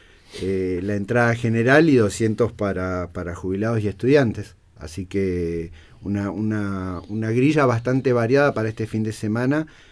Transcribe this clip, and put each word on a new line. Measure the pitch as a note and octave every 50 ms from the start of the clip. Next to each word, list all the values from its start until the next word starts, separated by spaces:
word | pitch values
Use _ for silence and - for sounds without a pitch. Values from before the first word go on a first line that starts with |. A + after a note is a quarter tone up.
| - - - - _ - - - F2+
eh, | F#2 F#2+ F#2+ F#2 F2+ F#2 F2 F#2
la | G2+ G#2
entrada | G2+ G2 - A#2+ A#2+ A#2+ A#2+ A#2
general | A#2 A#2+ A#2 A2+ A#2 A2+ B2+ C3+ D3+ E3 D#3+
y | C#3
doscientos | B2 G#2+ G2 - - A2+ A2 G#2+ - A#2+ G#2+
para, | - - G#2 G2 F#2+ F2+ F#2 F#2 F#2 F2+ F2+ E2+ E2+
para | F#2 F2 E2+ F2
jubilados | F2+ - F#2 F#2+ G2 G#2+ A2+ A#2 A2
y | G#2
estudiantes. | G2+ F#2+ - - B2+ C#3+ D3 C3+ A2 - G#2+ G2+ - - _ _ _ _
Así | - - D#2+ - G2 F#2+
que | F2+ G2 G2 G2 F#2 F2+ F2 E2+ E2 E2+ E2+ E2 E2 - - - - - - -
una, | - G2+ G2+ G2+ G2+
una, | E2+ G2 A2 G#2+ G#2+ G#2+ G#2 G2 G2 F#2+ F#2 F#2 F2+ E2+ E2+
una | - G#2 A2 A2 A2
grilla | A2+ B2+ B2+ D3 D3+ D3+ C#3+
bastante | B2 A#2+ A#2 B2 C3 B2+ C3+ A#2+ C3+ B2
variada | A#2+ A#2 A2 C3 C#3 C#3+ C#3+ -
para | - A2 A2+
este | A2 - A2
fin | - - A2 A2
de | A2 G#2
semana | - - G#2+ G#2+ G#2+ B2 C3 D3 D#3 D#3 D3+ - - - -